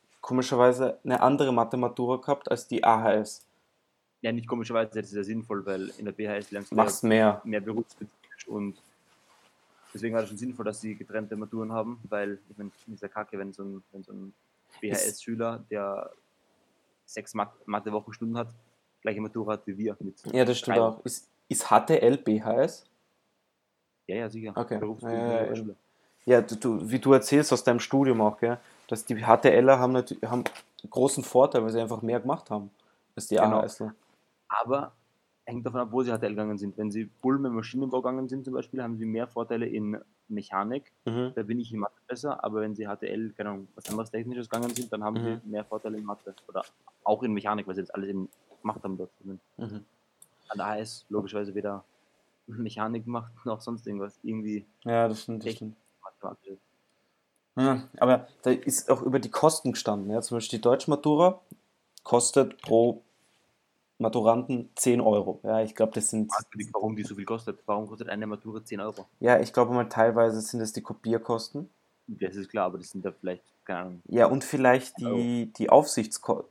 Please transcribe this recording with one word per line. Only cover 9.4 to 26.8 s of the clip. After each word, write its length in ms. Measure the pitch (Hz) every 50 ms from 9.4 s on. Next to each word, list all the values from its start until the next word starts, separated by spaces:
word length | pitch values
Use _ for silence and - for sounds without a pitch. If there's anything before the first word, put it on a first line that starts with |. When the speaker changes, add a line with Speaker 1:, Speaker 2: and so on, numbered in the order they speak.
| _ _ _ _ _ _ _ _ _ _ -
Speaker 2:
deswegen 200 | 107 117 113 113
war 60 | 113
das 80 | 110 101
schon 80 | 104 104
sinnvoll, 260 | 120 127 123 - 110
dass 160 | 104 104 -
sie 160 | - 110 104
getrennte 400 | - - - 104 110 107 104 110
Maturen 380 | 104 107 104 - 113 110 110 113
haben, 260 | 113 110 117 120 117 110 98
weil, 320 | 107 104 101 101 101 98 _ -
ich 80 | 104 104
meine, 140 | 104 98 - _ _ - 110
ist 80 | 98 101
ja 60 | 98
kacke, 280 | - 107 107 - - 98
wenn 140 | 98 98
so 120 | 95 - 98
ein, 200 | 98 98 95 - _
wenn 100 | - 98
so 120 | 95 - 101
ein 200 | 98 95 98 - _ _ _ _ _ _ _ - -
B 140 | - 107 101
H 20 |
S-Schüler, 720 | 98 - 113 110 - - 117 117 110 117 117 117 117 113 -
der 400 | 107 104 101 98 98 101 - - - _ _ _ _ _ _ _ _ _ _ _ _ _ _ _ _ _ _
sechs 280 | - - 113 104 - -
Mat-, 340 | 107 104 104 - _ _ -
Mathe-Wochenstunden 680 | 101 104 104 110 104 107 - - 107 - 117 113 117 120
hat, 100 | 117 117 - - _ _ _ _ _ _ _ _
gleiche 180 | - 110 104 107
Matura 340 | 107 104 - 117 107 107 107
hat 140 | 104 - -
wie 100 | 98 98
wir 200 | 107 110 101 -
mit 160 | - 95 - _ - 113 113
Speaker 1:
Ja, 120 | 127 127
das 120 | 120 123 120
stimmt 180 | - - 98 117
Speaker 2:
drei 40 |
Speaker 1:
auch. 120 | 113 113 110 -
Speaker 2:
Wochen. 20 | -
Speaker 1:
Ist, 240 | 127 - - - _ _ _ _ -
ist 200 | - - - -
H 120 | - 107
T 160 | - - 160 -
L 200 | - 117 135 139
B 240 | - 104 107 107
H 120 | 110 110 113 123
S? 240 | 139 175 - - - _ _ _ _ _ _ _ _ _ _ _ _ _ _ _ _ _ _ _ _ _ _ _ _ -
Speaker 2:
Ja, 80 | 92
ja, 140 | 110 117 107
sicher. 240 | 110 113 110 107 101
Speaker 1:
Okay. 220 | 107 113 - 120 107
Speaker 2:
Berufsbildung 420 | 107 107 113 107 120 117 117 113
Speaker 1:
Ja, 80 | 120 120
ja, 100 | 117 113
Speaker 2:
oder 60 | 110 -
Speaker 1:
eben. 80 | 113 113
Speaker 2:
Schule. 180 | 110 107 98 _ _ _ _ _ _ _ _ _ -
Speaker 1:
Ja, 160 | 123 123 117
du, 140 | 104 - 113
du, 340 | 107 - 127 110 101